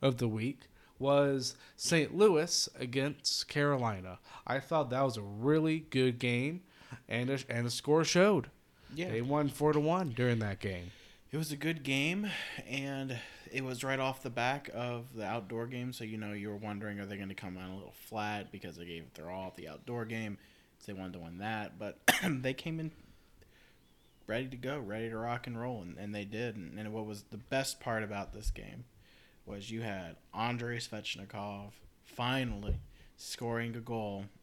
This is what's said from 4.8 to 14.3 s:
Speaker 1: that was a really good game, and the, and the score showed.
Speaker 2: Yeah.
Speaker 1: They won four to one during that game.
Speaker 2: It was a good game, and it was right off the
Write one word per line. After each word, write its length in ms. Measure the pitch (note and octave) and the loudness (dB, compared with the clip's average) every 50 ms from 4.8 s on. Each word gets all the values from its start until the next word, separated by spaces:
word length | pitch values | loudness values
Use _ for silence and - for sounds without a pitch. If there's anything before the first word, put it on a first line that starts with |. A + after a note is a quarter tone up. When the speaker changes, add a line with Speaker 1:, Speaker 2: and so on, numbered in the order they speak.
| C#3+ A#2+ | 4 4
Speaker 1:
that 140 | B2 C3 C#3 | 4 4 4
was 160 | C3 A#2 A2+ | 4 2 0
a 40 | G2+ | -4
really 580 | G2+ G2+ G#2 A#2 C#3+ D3+ D#3+ D#3 D#3+ D#3 D#3+ | -6 -4 0 4 6 6 8 6 4 2 2
good 380 | D#3 - - C3 B2+ B2+ A#2+ B2 | 0 0 4 4 6 6 4 4
game, 440 | B2+ B2 A#2+ A#2+ C3 D3 E3+ F3+ - - - - - - A#2+ - - - | 2 2 2 2 2 0 -2 -4 -8 -12 -20 -20 -18 -16 -16 -14 -8 -4
and 180 | G#2+ A#2 B2 C3 | -2 0 0 2
the, 160 | C3+ C3+ - - | 0 0 -2 -2
and 160 | A#2 A#2+ A#2+ | 0 0 0
the 40 | A#2+ | 0
score 340 | - - - C#3+ D3+ D#3+ D#3+ | -2 -2 2 4 6 6 6
showed. 440 | D#3+ - F3 F#3 G#3+ G3+ C#3+ A2+ - - - _ _ _ - - - - | 6 8 8 8 8 8 6 4 0 -6 -20 _ _ _ -20 -18 -12 -8
Speaker 2:
Yeah. 160 | D3+ F3 F#3 | -6 -4 -2
Speaker 1:
They 100 | A2 A2+ | 0 0
won 280 | A#2+ C3+ C#3+ D3+ D3 C#3 | 2 2 4 4 4 2
four 240 | - - D3 D3+ D3+ | 2 4 4 6 6
to 60 | D3+ | 6
one 300 | D3 D#3 F3 F#3 F#3 C#3+ A2+ | 6 4 4 4 2 0 2
during 220 | A#2+ B2 B2 A#2 A2+ | 4 4 4 6 4
that 220 | G#2+ G2+ F#2+ - | 2 0 -2 -2
game. 320 | - G2+ F#2 F2 F2 F2+ - - - - - - - - - | -2 -4 -4 -4 -6 -10 -12 -14 -20 -20 -20 -20 -12 -4 -2
Speaker 2:
It 60 | D3+ | -2
was 120 | D#3+ D3 | -2 -2
a 60 | D3 | -2
good 260 | C#3 D3 D#3+ E3 D#3 C3 | -2 0 0 0 0 0
game, 480 | C3+ C3+ C3+ C#3+ D#3+ F3+ G3+ G#3 G3+ D#3+ - - - - - - - | 0 2 2 4 2 2 0 -2 -2 -2 -4 -6 -6 -8 -10 -8 -6
and 500 | B2+ C#3 C3+ C#3 C#3 C3+ C3+ C3 B2+ A#2 - - - - - - - | -4 -4 -2 -2 -4 -4 -4 -4 -4 -6 -8 -10 -16 -18 -12 -8 -6
it 120 | C3+ C3 | -4 -4
was 180 | C3 B2+ A#2+ C#3 | -4 -4 -4 -2
right 140 | C3 C3+ C3 | 0 2 2
off 240 | C3 C3+ C3 - - | 2 0 0 -2 -4
the 80 | C3 | -4